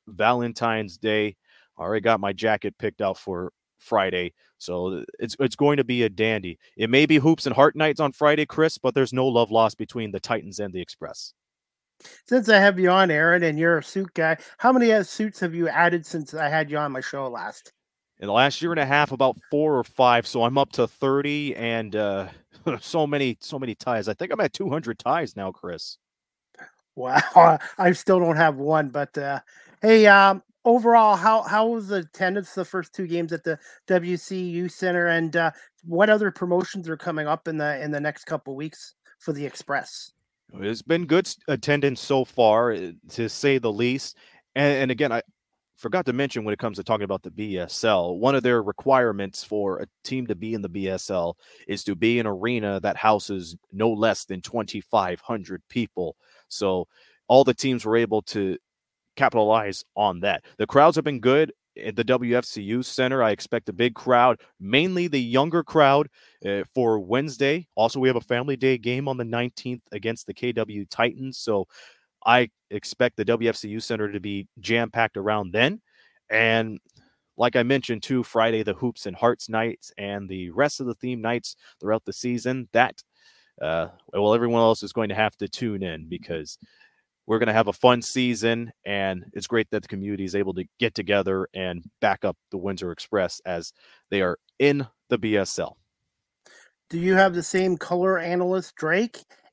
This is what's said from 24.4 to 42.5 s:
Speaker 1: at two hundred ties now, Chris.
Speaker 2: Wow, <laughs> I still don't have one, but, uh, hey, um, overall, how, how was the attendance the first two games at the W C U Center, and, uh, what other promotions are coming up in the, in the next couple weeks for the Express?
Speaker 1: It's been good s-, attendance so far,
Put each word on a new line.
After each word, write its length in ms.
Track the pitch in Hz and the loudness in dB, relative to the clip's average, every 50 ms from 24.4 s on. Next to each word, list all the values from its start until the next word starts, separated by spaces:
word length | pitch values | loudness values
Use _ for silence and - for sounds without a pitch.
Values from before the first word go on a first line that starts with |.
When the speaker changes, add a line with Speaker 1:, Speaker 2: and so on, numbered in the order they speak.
Speaker 1:
at 140 | 208 147 - | -2 -2 -2
two 160 | - - 185 | -4 -6 -4
hundred 280 | 135 156 156 120 113 - | -4 -4 -4 -6 -8 -6
ties 380 | - 123 139 170 160 120 - | -2 -2 -2 -2 -2 -4 -8
now, 160 | - 98 95 90 | -8 -8 -8 -8
Chris. 460 | _ - 90 87 78 - - - - _ _ _ _ _ _ _ _ _ _ _ - - - _ _ _ _ _ | _ -12 -12 -12 -12 -12 -14 -16 -18 _ _ _ _ _ _ _ _ _ _ _ -20 -20 -20 _ _ _ _ _
Speaker 2:
Wow, 640 | - 123 127 123 - - - - 180 170 170 160 151 - - | -10 -4 0 0 0 0 2 6 8 8 8 6 4 -2 -8
<laughs> 100 | - - | -4 0
I 140 | 185 180 185 | 2 2 2
still 260 | - - - 190 185 | 2 2 2 4 4
don't 180 | 180 165 160 | 4 2 2
have 200 | 151 165 160 147 | 4 4 2 2
one, 320 | 131 139 147 156 156 151 139 | 0 -2 0 0 0 0 -2
but, 300 | 120 147 143 - - 147 | -4 -6 -6 -6 -6 -8
uh, 220 | 143 139 139 135 - _ _ - - - _ _ - | -6 -6 -6 -6 -8 _ _ -20 -20 -20 _ _ 4
hey, 240 | 214 226 220 214 | 6 8 8 10
um, 360 | 208 196 196 196 196 190 196 - _ _ _ - | 10 10 10 10 8 6 2 -2 _ _ _ 2
overall, 520 | 247 233 247 220 233 233 233 220 214 208 | 4 4 4 6 6 6 8 8 6 6
how, 260 | 202 170 220 220 220 208 | 4 4 4 4 2 2
how 240 | - 208 214 220 | 2 2 2 2
was 220 | 226 233 226 208 190 | 2 0 -4 -4 -4
the 80 | 202 | -4
attendance 580 | 196 170 156 - - 185 185 185 208 190 - - | -4 -6 -6 -6 -4 -2 -2 -2 -2 -6 -8 -8
the 100 | 190 185 | -8 -8
first 300 | - - 190 170 - - | -6 -6 -8 -8 -8 -8
two 120 | - 190 | -8 -6
games 280 | 170 165 170 170 160 165 | -4 -4 -4 -4 -4 -6
at 100 | 160 - | -6 -6
the 140 | 170 160 143 - - - - _ - | -6 -6 -6 -8 -18 -20 -12 _ 0
W 280 | 196 180 170 175 180 | 0 0 0 0 -4
C 280 | 170 - - 190 185 185 | -6 -6 -6 -8 -6 -6
U 240 | 175 170 170 180 180 | -6 -4 -4 -6 -6
Center, 400 | - - - 185 175 175 175 170 | -6 -4 -2 -2 0 0 2 2
and, 280 | 170 165 160 160 156 | 2 0 0 0 0
uh, 140 | 170 165 160 151 - - - _ _ - | 0 0 0 -2 -6 -12 -20 _ _ -12
what 260 | 170 170 170 202 214 | -4 0 2 4 4
other 220 | 214 214 208 196 | 4 4 2 0
promotions 580 | - - 185 180 175 180 180 - - 196 175 160 | -2 -4 -4 0 0 0 0 -2 -6 -10 -10 -8
are 80 | 160 | -10
coming 300 | 156 - 180 160 156 151 | -8 -6 -6 -6 -4 -2
up 220 | 147 156 165 - 170 | -2 -4 -4 -4 -6
in 100 | 160 156 | -6 -4
the, 240 | 147 147 147 135 139 | -2 -4 -4 -4 -6
in 80 | 151 | -6
the 100 | 147 143 | -6 -4
next 240 | 143 151 143 - - | -4 -6 -6 -8 -8
couple 300 | - 165 147 - - 139 | -8 -8 -8 -8 -10 -12
weeks 400 | 135 151 156 - - - - - _ _ _ _ _ | -10 -10 -12 -12 -14 -20 -20 -20 _ _ _ _ _
for 140 | - - 156 | -8 -8 -8
the 120 | 139 147 | -6 -8
Express? 680 | 135 - - - - 143 135 - - - - - - _ _ _ _ _ _ _ _ - | -10 -10 -12 -10 -6 -6 -6 -6 -8 -12 -16 -16 -18 _ _ _ _ _ _ _ _ -14
Speaker 1:
It's 280 | 95 98 101 113 113 - | -8 -6 -6 -6 -4 -2
been 220 | - 160 170 175 | -2 0 0 2
good 220 | 143 156 180 190 | 2 2 2 2
s-, 100 | - - - _ - | 0 -4 -8 _ -4
attendance 520 | 147 113 - - 147 147 139 143 131 - | -4 -2 0 0 0 2 2 0 -2 -2
so 240 | - - 143 135 131 | -2 0 0 0 0
far, 480 | - - - 120 110 | 0 2 4 6 6